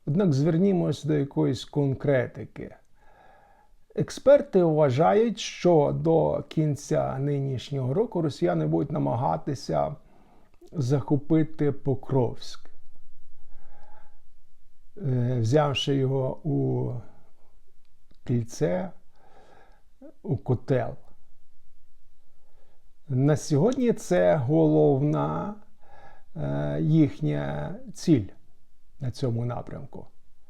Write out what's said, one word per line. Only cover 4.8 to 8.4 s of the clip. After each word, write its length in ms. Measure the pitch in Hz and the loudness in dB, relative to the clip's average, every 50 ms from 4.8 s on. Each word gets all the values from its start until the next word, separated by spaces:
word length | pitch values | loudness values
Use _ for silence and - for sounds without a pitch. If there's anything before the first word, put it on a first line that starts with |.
| 156 139 120 135 165 185 196 214 233 240 190 - | 4 4 6 6 6 6 6 6 4 2 0 -2
що 560 | - - - - - 175 170 151 143 143 143 139 | -6 -10 -8 2 4 6 8 8 6 4 2 0
до 440 | 147 165 165 160 151 151 151 - 139 - | 2 4 4 4 4 4 2 0 -4 -4
кінця 720 | - 160 156 151 139 - - - 151 143 131 135 131 131 | -2 0 2 2 0 -2 -2 -2 0 0 0 0 -2 -2
нинішнього 760 | 139 147 143 139 135 139 131 117 - - 139 139 127 127 139 | -2 -2 -2 -2 -2 -2 -4 -6 -6 -6 -4 -4 -2 -2 0
року 280 | 190 240 233 - 175 | 0 -2 0 -2 -2
росіяни 440 | 160 147 - - | -2 -2 -2 0